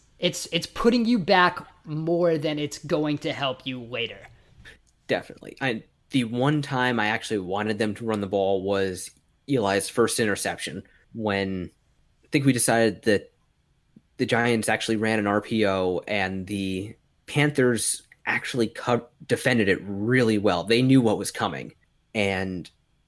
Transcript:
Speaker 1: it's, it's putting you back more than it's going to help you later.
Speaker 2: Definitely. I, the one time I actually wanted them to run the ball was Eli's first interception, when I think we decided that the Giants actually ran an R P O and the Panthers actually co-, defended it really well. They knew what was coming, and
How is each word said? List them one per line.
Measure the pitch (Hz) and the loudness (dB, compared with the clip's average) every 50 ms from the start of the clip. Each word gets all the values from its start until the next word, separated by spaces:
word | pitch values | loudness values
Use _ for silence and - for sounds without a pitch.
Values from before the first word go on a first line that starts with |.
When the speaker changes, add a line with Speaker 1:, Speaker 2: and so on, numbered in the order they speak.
| _ _ _ _ | _ _ _ _
Speaker 1:
it's, | - 175 - - - - | -2 -2 -2 -4 -6 -4
it's | - 170 - | -4 -4 -4
putting | - - - - 233 254 247 226 | -4 -4 0 2 4 4 4 2
you | 220 247 226 | 2 2 2
back | 160 139 196 180 180 180 - - - - - _ _ | 2 4 6 6 6 4 2 -2 -10 -16 -20 _ _
more | 165 151 156 160 165 170 170 175 170 165 156 | -8 -8 -4 -2 0 0 2 2 2 2 0
than | 143 156 151 147 | 0 -2 -2 -4
it's | 147 143 - - | -4 -6 -8 -12
going | - 143 180 151 151 151 147 143 | -6 -2 -2 0 0 0 -2 -2
to | - - 131 | -4 -6 -6
help | 123 143 135 131 - - | -4 -4 -6 -6 -6 -8
you | 139 127 127 | -10 -10 -8
later. | 120 113 123 117 117 107 101 98 101 - - - _ _ _ - - - - _ _ _ _ _ _ | -10 -10 -6 -6 -6 -6 -8 -14 -20 -20 -20 -20 _ _ _ -20 -20 -20 -20 _ _ _ _ _ _
Speaker 2:
Definitely. | - - 90 - - - - - - - - | -4 -4 -4 -4 -8 -16 -18 -18 -18 -8 -4
I, | 131 131 113 110 - _ _ _ _ _ | -4 -4 -4 -4 -8 _ _ _ _ _
the | - 135 120 | 0 0 0
one | 110 117 120 127 143 156 151 | 0 0 2 2 2 2 2
time | 135 139 139 127 123 127 123 113 | 0 -2 0 0 2 2 2 2
I | 107 107 | 2 0
actually | 110 113 - - 113 104 | 0 -2 -2 -4 -4 -4
wanted | 92 90 92 104 107 107 110 101 | -2 -4 -4 -2 -2 -2 0 0
them | 113 107 98 | -2 -2 -2
to | - 120 | -4 -4
run | 113 110 104 | -4 -2 -2
the | 101 | -2
ball | 95 101 98 98 95 98 95 | -2 0 0 0 0 0 0
was | 95 98 98 98 98 95 92 87 - - - _ _ _ _ _ _ | 0 0 0 0 0 -2 -4 -6 -10 -14 -16 _ _ _ _ _ _
Eli's | - 139 123 104 98 98 98 - - | -2 0 0 2 2 2 0 0 0
first | - - 117 107 - - | 2 2 2 2 2 0
interception, | 117 104 98 - - 92 85 - - - - 95 - _ _ _ _ _ | 0 0 0 -2 -4 -6 -6 -6 -8 -10 -10 -12 -14 _ _ _ _ _
when | - 113 110 107 98 98 98 95 95 92 87 80 - _ _ _ _ _ _ _ _ _ _ | -10 -6 -2 -2 0 0 -2 -2 -4 -6 -8 -8 -12 _ _ _ _ _ _ _ _ _ _
I | _ | _
think | - 135 135 | -2 2 2
we | 139 127 | 2 2
decided | 117 - - 117 117 113 110 95 - | 2 2 2 4 4 4 2 0 0
that | - 113 104 95 - - _ _ _ _ _ _ _ _ _ _ _ _ _ - _ _ _ | 0 2 2 2 0 -6 _ _ _ _ _ _ _ _ _ _ _ _ _ -20 _ _ _
the | - 127 | -4 -2
Giants | 113 123 113 117 120 120 113 110 - | 0 2 2 2 2 2 2 2 0
actually | 110 110 - - 113 | -2 0 0 -2 -2
ran | 107 110 110 110 110 | 0 0 0 0 2
an | 104 | 2
R | 101 101 107 | 2 0 0
P | 104 - 117 110 107 | 0 0 0 2 2
O | 98 95 95 92 92 90 85 - | 2 2 2 0 0 -2 -2 -4
and | - 107 104 95 92 95 95 92 | -4 -2 -2 -2 -2 -4 -6 -6
the | 95 104 98 98 95 92 92 101 110 - - _ _ _ _ _ | -6 -6 -4 -4 -4 -4 -6 -6 -10 -14 -18 _ _ _ _ _
Panthers | - - 147 143 147 143 - 127 123 120 110 - - - - - _ - _ - | -4 0 2 2 2 2 2 2 2 2 0 -2 -4 -4 -6 -10 _ -20 _ -4
actually | 113 123 120 - - - 127 113 113 | -4 -4 -4 -4 -4 -2 -2 -2 -2
co-, | - - - - 123 113 - - _ _ - | -2 -4 0 0 0 0 -2 -6 _ _ -4
defended | - 117 - - 135 123 117 104 98 | -2 -2 0 2 2 2 4 4 2
it | 92 - | 2 0
really | 87 101 101 98 104 113 127 127 120 113 110 104 | -2 -6 -6 -4 0 2 2 4 4 4 2 2
well. | 95 104 90 85 | 2 2 2 2
They | 85 95 113 120 | 2 2 2 4
knew | 127 131 135 135 | 6 6 6 6
what | 120 110 104 - | 6 4 2 0
was | 98 - | -2 -6
coming, | - - 110 98 78 65 58 53 - _ _ _ _ _ _ _ - | -4 -4 -4 -4 -4 -8 -10 -12 -16 _ _ _ _ _ _ _ -2
and | 113 101 98 98 92 95 95 92 90 80 - - _ _ _ _ _ _ | 0 0 0 0 -2 -2 -4 -4 -6 -8 -12 -16 _ _ _ _ _ _